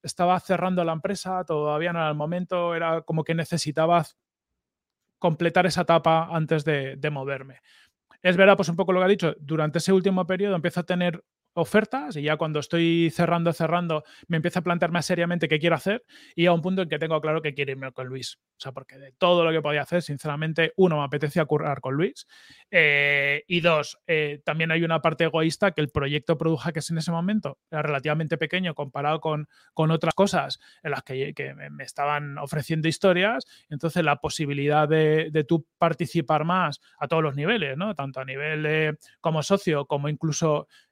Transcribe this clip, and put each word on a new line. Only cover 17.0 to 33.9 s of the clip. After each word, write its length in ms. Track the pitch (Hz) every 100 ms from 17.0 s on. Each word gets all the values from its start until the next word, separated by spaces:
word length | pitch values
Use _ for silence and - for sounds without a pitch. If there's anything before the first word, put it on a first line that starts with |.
| 160 156
claro 220 | 156 156
que 100 | 156
quiero 200 | 135 139
irme 200 | 135 135
con 140 | - 127
Luis. 320 | 131 123 - _ _
O 40 |
sea, 100 | 143
porque 240 | 127 135 139
de 160 | 139
todo 320 | _ 180 175
lo 60 | 165
que 80 | 160
podía 220 | 147 147
hacer, 180 | 135 175
sinceramente, 720 | - 143 156 147 160 160 160 -
uno, 200 | 185 156
me 80 |
apetecía 400 | 139 147 151 175
currar 380 | 156 151 151 139
con 100 | 131
Luis, 340 | 135 190 - - - - - _
eh, 720 | 190 151 143 143 143 139 143 -
y 140 | 175
dos, 380 | 170 156 143 - -
eh, 340 | 160 147 147 -
también 240 | 156 165
hay 120 | 165
una 200 | 165 165
parte 220 | 160 156
egoísta 480 | 165 160 160 - 202
que 100 | 175
el 80 | 151
proyecto 480 | - 139 147 - 156
Product 240 | 160 160
Hackers 280 | 170 160 -
en 60 | 165
ese 160 | 160
momento 460 | 165 175 214 151 139 _
era 120 | 156
relativamente 560 | 151 139 147 151 156 160
pequeño 360 | 160 180 180
comparado 460 | 151 139 139 147 156
con, 260 | 160 151 151 _ _
con 160 | - 156
otras 240 | 160 170
cosas 440 | - 196 185 143 - - _
en 100 | 156
las 100 | 147
que, 320 | - 131 143
que 180 | 147 139
me, 140 | 139 143
me 160 | 147
estaban 540 | 131 - 143 147 147 143
ofreciendo 500 | 143 156 139 160 156
historias, 560 | - 196 175 196 254 - - _
entonces 340 | 151 165